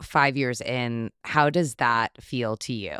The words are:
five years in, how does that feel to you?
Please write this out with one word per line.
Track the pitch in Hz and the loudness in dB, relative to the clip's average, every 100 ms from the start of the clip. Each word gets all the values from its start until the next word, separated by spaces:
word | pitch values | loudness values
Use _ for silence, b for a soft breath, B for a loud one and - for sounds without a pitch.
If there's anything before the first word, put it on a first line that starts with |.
five | - 151 139 135 | -2 2 2 2
years | 127 120 | -2 -2
in, | - 123 120 117 113 _ | -4 -2 -2 -2 -6 _
how | - 151 147 | -2 4 4
does | 165 151 - | 4 0 2
that | 120 117 113 - | 2 2 0 -4
feel | - 127 113 110 | -8 -4 -2 -4
to | - | -6
you? | 117 92 | -6 -6